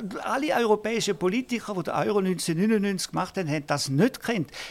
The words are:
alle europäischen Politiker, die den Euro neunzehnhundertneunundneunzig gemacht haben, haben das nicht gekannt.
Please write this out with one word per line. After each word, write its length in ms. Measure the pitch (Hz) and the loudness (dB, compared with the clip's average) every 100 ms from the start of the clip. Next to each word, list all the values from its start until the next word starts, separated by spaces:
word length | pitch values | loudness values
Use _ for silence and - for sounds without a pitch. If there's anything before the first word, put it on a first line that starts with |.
| 202 208 | -8 -6
alle 300 | - 233 294 240 | -2 -2 2 2
europäischen 600 | 233 208 214 233 202 185 | 4 2 2 -2 -2 0
Politiker, 560 | 180 226 254 233 - | 0 0 -2 -4 -4
die 100 | 196 | -6
den 100 | 165 | -2
Euro 280 | - 180 208 | 0 2 2
neunzehnhundertneunundneunzig 920 | 190 180 - 160 214 220 202 190 - | 2 0 0 2 4 4 2 -2 -4
gemacht 260 | 156 180 - | -4 -4 -2
haben, 120 | 165 | -2
haben 180 | 214 143 | -2 0
das 220 | 147 139 | -2 0
nicht 320 | 135 226 - | 4 4 2
gekannt. 300 | - 233 143 - - | -2 -2 -2 -6 -10